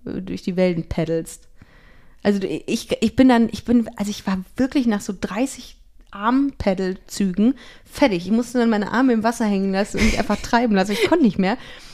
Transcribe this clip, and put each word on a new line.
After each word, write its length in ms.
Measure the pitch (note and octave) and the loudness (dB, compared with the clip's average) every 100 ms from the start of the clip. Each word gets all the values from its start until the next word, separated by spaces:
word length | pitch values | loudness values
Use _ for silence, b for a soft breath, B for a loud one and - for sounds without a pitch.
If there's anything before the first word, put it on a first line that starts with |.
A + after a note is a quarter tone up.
durch 380 | - - F#3 F#3 | -10 -10 -8 -8
die 140 | - F3+ | -6 0
Wellen 320 | F#3 E3+ - | 0 0 -4
paddelst. 600 | - D#3+ E3 E3 - - b b b b b b b | -4 -2 -4 -6 -14 -20 b b b b b b b
Also 160 | G3+ G3+ | 0 0
du, 80 | F#3+ | -2
ich, 400 | - - A3+ - - | -6 -4 -6 -4 -2
ich 160 | A3 - | 0 4
bin 120 | C4 | 6
dann, 200 | A#3 A3+ | 6 2
ich 120 | - | -2
bin, 240 | - A#3+ A3 - | 0 2 0 -4
also 140 | G3+ | -6
ich 160 | G#3 - | -4 -4
war 120 | F#3+ F#3 - | -4 -4 -4
wirklich 300 | C4 D4 A#3+ | -2 0 0
nach 140 | G#3 | 0
so 140 | - F#3+ | -4 -8
dreißig 580 | - F#3+ C4+ - - - - - - G3 G#3+ C4 C#4 | -6 -4 -4 -4 -18 -20 -20 -20 -20 -4 0 2 0
Armpaddelzügen 1040 | - G3+ F#3 F#3 F#3 - - G3 F3+ A3+ C#4+ B B | 0 -2 0 -2 -6 -10 -4 -2 2 2 0 B B
fertig. 420 | - - C#4+ F3 F3+ | -20 2 2 2 0
Ich 60 | |
musste 260 | A3+ A#3+ B3+ | -2 0 0
dann 120 | A#3 | 2
meine 220 | G#3 F#3+ | 2 0
Arme 200 | A3+ C4 | 2 2
im 100 | A3+ | 2
Wasser 220 | A3 A#3+ A3 | 0 0 0
hängen 260 | G3 G3 | 0 0
lassen 260 | F#3+ G#3+ G3 | -2 -2 2
und 60 | G#3+ | 2
mich 120 | G#3 | 2
einfach 180 | G#3 G#3 | -2 -4
<laughs> 60 | |
treiben 320 | - A#3 A#3+ | 0 0 2
lassen. 180 | G3 G3 | 2 0
Ich 160 | G#3 G#4 | 0 2
konnte 160 | E4+ | 4
nicht 140 | A#3+ E3+ | 2 2
mehr. 180 | F#3+ B3 B B B | -2 -2 B B B